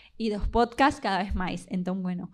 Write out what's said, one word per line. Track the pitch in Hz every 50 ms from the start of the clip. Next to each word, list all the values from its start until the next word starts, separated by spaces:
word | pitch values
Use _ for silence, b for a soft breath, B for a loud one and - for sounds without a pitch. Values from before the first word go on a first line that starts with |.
| B B B
e | - 220 226
dos | 208 202 -
podcasts | - - 233 240 233 - - 269 285 285 - -
cada | 214 190 180
vez | 190 202 -
máis. | 190 185 170 - 175 - - -
Entón, | 185 180 180 185 190 185
bueno, | 180 185 180 - b